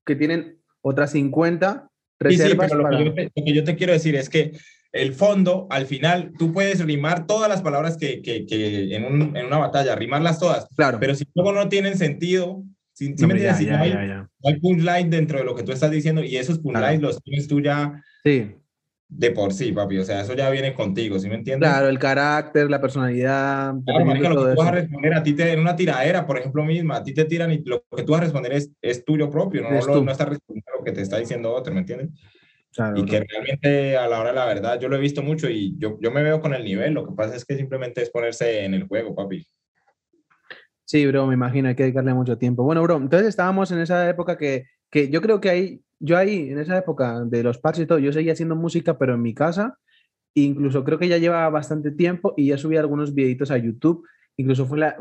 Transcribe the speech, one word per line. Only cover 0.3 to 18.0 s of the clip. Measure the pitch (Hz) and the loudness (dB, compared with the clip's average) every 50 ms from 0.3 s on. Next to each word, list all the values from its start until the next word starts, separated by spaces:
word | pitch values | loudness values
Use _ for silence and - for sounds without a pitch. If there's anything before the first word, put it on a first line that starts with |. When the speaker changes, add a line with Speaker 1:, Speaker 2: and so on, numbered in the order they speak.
| 170 170 - - - _ _ _ _ _ | 0 -2 -4 -6 -16 _ _ _ _ _
Speaker 1:
otras | - 139 127 143 143 139 | -4 -2 0 2 0 2
cincuenta | - 147 139 135 139 156 165 170 175 165 185 196 240 277 - _ _ _ _ _ _ - | 2 0 0 2 2 2 2 2 2 2 0 0 -2 -4 -12 _ _ _ _ _ _ -6
Speaker 2:
Sí, | 143 - | 2 4
sí, | 180 160 | 4 6
Speaker 1:
reservas | 156 - - - - - | 6 4 4 4 2 2
Speaker 2:
pero | 151 147 | 2 2
lo | 143 143 | 2 2
que | 143 | 2
Speaker 1:
para | 147 151 | 2 2
Speaker 2:
yo | 156 151 | 0 0
te, | 180 165 - - | -2 -6 -6 -6
lo | 151 143 | -4 -2
que | 156 147 | 2 2
yo | 156 147 | 2 2
te | 165 160 | 0 -2
quiero | - 185 175 | 0 2 2
decir | 170 160 156 156 143 | 2 4 4 2 0
es | 135 127 - | 0 -2 0
que | - 156 147 156 - - - - _ _ _ _ | 0 0 0 0 -4 -14 -20 -20 _ _ _ _
el | - 131 131 131 131 | -4 -2 -2 -2 0
fondo, | - 196 208 202 196 180 180 185 190 - - | 2 2 4 4 4 4 4 2 0 -2 -4
al | 131 135 135 | -4 -4 -2
final, | - 143 131 151 165 180 180 160 - - | -4 -4 -2 2 2 2 2 -2 -8 -4
tú | - 170 165 | -2 -2 0
puedes | 165 196 196 196 190 185 165 | 2 0 0 0 0 0 0
rimar | 151 147 143 143 160 175 170 - - | 0 0 0 0 0 -2 -2 0 -2
todas | 208 220 220 208 | 0 2 2 2
las | 196 175 | 0 0
palabras | 156 151 143 147 156 165 160 | -2 -2 -2 0 -2 -2 -4
que, | - 156 135 120 113 | -4 -4 -6 -6 -6
que, | - 123 113 107 - | -6 -6 -6 -6 -4
que | - 110 110 107 104 104 101 98 92 98 | -4 -2 -2 -2 -2 -2 -2 -4 -4 -4
en | 107 117 | -6 -4
un, | 131 143 147 151 147 - | 0 2 2 0 0 -2
en | 123 123 | -6 -4
una | 127 143 156 | -2 0 0
batalla, | 139 123 - 139 135 127 110 | 0 0 0 0 0 0 0
rimarlas | 98 117 120 139 147 165 170 160 160 | -2 -2 -2 0 0 2 2 0 2
todas. | 180 175 - 113 - - - | 2 0 0 0 -4 -6 0
Speaker 1:
Claro. | - 147 131 120 107 | 2 2 2 2 0
Speaker 2:
Pero | 131 135 139 | 0 0 0
si | 139 147 _ - | -2 -4 _ -2
luego | 175 185 202 | 0 0 2
no | 202 202 202 160 | 2 0 0 0
tienen | 196 196 196 196 190 | 0 0 0 0 0
sentido, | 170 165 147 143 147 170 175 185 185 175 180 190 190 - - - _ _ _ | 0 0 -2 -2 -2 -2 0 0 0 0 -2 -6 -10 -14 -16 -20 _ _ _
si, | _ - 139 | _ -8 -8
si | 139 143 143 | -8 0 2
Speaker 1:
No, | 165 175 | 4 4
Speaker 2:
me | 190 | 4
Speaker 1:
hombre, | 185 196 | 4 2
Speaker 2:
entiendes, | 190 | 2
Speaker 1:
ya, | 165 156 | 2 2
Speaker 2:
si | 151 | 2
no | 143 147 | 2 2
Speaker 1:
ya, | 147 | 2
Speaker 2:
hay, | 160 180 | 2 2
Speaker 1:
ya, | 190 202 202 | 0 0 -4
ya. | 196 196 98 101 - _ _ | -6 -6 -8 -12 -16 _ _
Speaker 2:
no | 131 143 | 0 0
hay | 156 151 | 0 2
punchline | 170 185 180 160 165 175 175 180 175 165 | 2 2 2 4 2 2 2 2 2 2
dentro | 165 160 151 151 147 135 | 2 2 0 0 -2 -4
de | 127 | -2
lo | 123 - | -4 -4
que | - | -6
tú | - 127 | -6 -6
estás | 131 139 156 151 | -2 0 0 0
diciendo, | 156 151 147 160 156 160 - | 0 2 0 2 0 0 0
y | - 131 | -2 -4
esos | 127 127 175 165 160 | -4 -2 -2 -2 -2
Speaker 1:
Claro. | - 135 117 | -2 -2 -2
Speaker 2:
punchlines | 113 127 143 156 151 | 0 2 2 2 2
los | 143 127 113 - | 2 0 -2 -4
tienes | _ - 143 143 143 | _ -6 -4 -4 -2
tú | 147 147 143 | 0 0 0
ya | 143 147 143 147 147 147 147 147 | 2 2 0 0 -2 -4 -6 -10